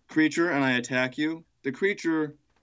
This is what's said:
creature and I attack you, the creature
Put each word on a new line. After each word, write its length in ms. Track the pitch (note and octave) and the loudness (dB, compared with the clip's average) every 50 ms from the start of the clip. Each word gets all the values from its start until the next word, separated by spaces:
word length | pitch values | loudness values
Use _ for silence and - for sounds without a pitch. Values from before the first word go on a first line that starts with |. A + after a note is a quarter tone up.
| _ | _
creature 440 | - - D#3 D#3 D3+ C#3+ E3+ E3+ F3 | -4 2 2 2 4 2 2 0 2
and 120 | D3 C#3+ C3+ | 2 2 2
I 100 | C3 B2+ | 2 2
attack 440 | B2 B2 - C3 B2+ B2+ B2+ B2+ | 0 0 -2 0 0 0 -2 -2
you, 260 | - D3+ D#3 E3 E3 - _ _ _ - | -2 -4 -2 -4 -6 -12 _ _ _ -8
the 80 | C#3 | -8
creature 640 | C3+ - G3 G3 G3 - - E3 D#3+ D#3 D#3 D3 D3 _ _ _ _ _ | -4 0 0 -2 0 -2 -2 0 0 0 -2 -4 -6 _ _ _ _ _